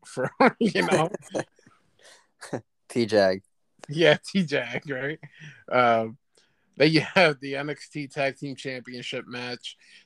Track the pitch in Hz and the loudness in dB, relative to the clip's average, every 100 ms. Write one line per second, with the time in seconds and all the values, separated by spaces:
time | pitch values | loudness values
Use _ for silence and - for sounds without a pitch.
0 | - - 127 - 247 - 226 180 175 165 | -16 -8 -8 2 2 2 0 0 0 0
1 | 165 - - 143 - _ _ _ _ _ | 0 -4 -8 -8 -8 _ _ _ _ _
2 | - - _ _ - 123 - _ _ - | -20 -20 _ _ -12 -12 -12 _ _ -2
3 | 113 107 98 95 - _ _ _ - 147 | 2 4 2 0 -6 _ _ _ -10 2
4 | 160 151 - 196 165 139 120 123 - 131 | 4 4 2 -2 -2 -2 -4 -8 -8 -8
5 | 135 156 147 - 151 - - 123 123 117 | -8 -10 -14 -20 -20 -20 -2 2 4 4
6 | 113 - _ _ _ _ _ - 151 160 | 0 -8 _ _ _ _ _ 2 4 4
7 | - - 170 139 139 135 147 143 - 151 | 2 4 4 2 -6 -8 -6 -10 -12 -12
8 | 139 147 139 131 143 131 139 127 120 123 | -10 -4 -4 -4 -10 -10 -10 -12 -12 -14
9 | 120 131 - 123 123 123 - - _ - | -10 -10 -10 -12 -10 -12 -14 -18 _ -20